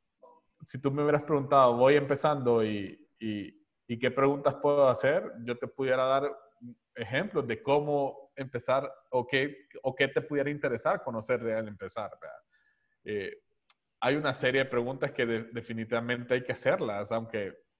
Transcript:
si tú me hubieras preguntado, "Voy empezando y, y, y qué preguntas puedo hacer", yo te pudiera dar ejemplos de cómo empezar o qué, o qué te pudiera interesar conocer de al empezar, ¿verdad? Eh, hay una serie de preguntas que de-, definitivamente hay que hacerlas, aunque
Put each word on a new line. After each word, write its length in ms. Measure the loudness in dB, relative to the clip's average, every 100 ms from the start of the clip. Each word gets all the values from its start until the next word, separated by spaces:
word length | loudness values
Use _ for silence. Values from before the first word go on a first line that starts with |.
| _ _ -20 -20 _ _ -14
si 140 | -4
tú 100 | -2
me 120 | 0
hubieras 200 | 2 2
preguntado, 540 | 2 0 4 8 8 8
"Voy 200 | 8 6
empezando 680 | 4 2 2 2 4 4
y, 440 | 4 0 -6 -12 _ _
y, 420 | -6 -6 -8 -14 _ _ -10
y 120 | -4
qué 120 | -2
preguntas 440 | 2 2 2 0
puedo 340 | 0 2 4 4
hacer", 420 | 4 2 0 -2 -8
yo 140 | -8 -6
te 80 | -8
pudiera 380 | -4 0 2 2
dar 280 | 2 0 -6 -16 _ -20 -20 _
ejemplos 520 | -12 -4 -4 -2 -2 -2
de 160 | -2
cómo 680 | 0 2 2 0 -2 -6 -14 -12
empezar 540 | -10 -6 0 0 -2 -8 _
o 160 | -4 0
qué, 400 | 0 -2 -6 -18 -10
o 120 | -6
qué 140 | 0 0
te 140 | 0
pudiera 260 | -2 -2 -2
interesar 540 | -2 -4 -2 -2 -2
conocer 400 | -4 -6 -2 -2
de 120 | -2
al 140 | -4 -4
empezar, 420 | -10 -12 -10 -10 -12
¿verdad? 220 | -18 -18 _ _ _ _ _ _
Eh, 380 | -8 -8 -8 -12 _ _ _ _ _ _
hay 160 | 0 0
una 160 | 0
serie 320 | -2 0 2
de 60 | 0
preguntas 420 | -2 -4 -4 -4
que 140 | -2 -2
de-, 180 | -2 -4
definitivamente 800 | -10 -8 -8 -4 -2 -2 -4 -2
hay 100 | -2
que 100 | -2
hacerlas, 600 | -2 0 0 -2 -6 -4
aunque 480 | -6 -4 -6 -6 -10 _ _